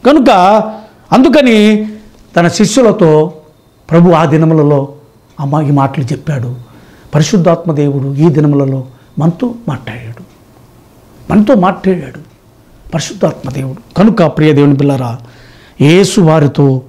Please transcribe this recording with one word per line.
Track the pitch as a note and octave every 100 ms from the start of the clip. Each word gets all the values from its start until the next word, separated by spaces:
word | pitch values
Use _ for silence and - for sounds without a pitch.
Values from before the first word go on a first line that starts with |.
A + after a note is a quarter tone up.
| A3+
కనుక | D4 C4 G3+ F3+ G#3+ - - - _ _
అందుకని | A3+ C4+ C4+ C4 G#3+ G#3 G#3+ G#3+ G#3+ - _ - -
తన | F3
శిష్యులతో | - G#3 - A#3 G#3 E3 D3+ D#3+ - - _ _ _ -
ప్రభు | E3 F3
ఆ | E3 D#3+
దినములలో | D#3 D#3+ D#3+ D3 C#3+ C#3+ - - _ _ -
ఆ | C#3
మా-, | D3+ D3
ఈ |
మాటలు | C#3+ C3+ C3+
చెప్పాడు. | B2 C#3 - C#3 A#2+ B2 - - - - - D3
పరిశుద్ధాత్మ | D#3+ G#3 E3+ E3 F3
దేవుడు | D3 D3 C#3 C#3
ఈ | C#3 E3
దినములలో | D3+ D3 C#3+ C3+ C3+ B2+ - _ -
మనతో | D#3 F3 B3 A#3 -
మాట్లాడాడు, | A#2+ - A2+ A#2 A#2 F3+ _ _ _ _ _ _ _ _ - -
మనతో | F3+ G#3 B3+
మాట్లాడాడు | F3+ F#3+ F#3 F3+ C3+ - - _ _ _ _ _ -
పరిశుద్ధాత్మ | D#3+ - F#3+ F#3+ - C3+
దేవుడు. | C3+ C3 C3 - -
కనుక | G#3 F#3
ప్రియ | D#3+ - D#3
దేవుని | C#3+ C#3+
బిడ్డలారా, | C#3 C#3+ C3+ B2 A#2+ - - - - - _
యేసు | C#3 F3 G3 A3
వారితో | E3 D#3 D3 C#3+ C#3 C3